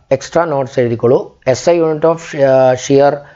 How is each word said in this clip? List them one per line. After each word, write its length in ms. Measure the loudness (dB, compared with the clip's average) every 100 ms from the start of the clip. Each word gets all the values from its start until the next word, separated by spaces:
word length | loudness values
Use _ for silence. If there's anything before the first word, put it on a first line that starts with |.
| -6
എക്സ്ട്രാ 340 | -6 -2 -2 -2
നോട്ട്സ് 340 | -2 -4 -2
എഴുതിക്കോളൂ. 600 | -2 -2 0 0 -2 _ -4
എസ് 220 | -2 0
ഐ 100 | 0
unit 220 | 0 0
of, 400 | 0 -2 -6 -2
ആ, 320 | 2 4 2
shear 420 | 0 0 2 2 0 -10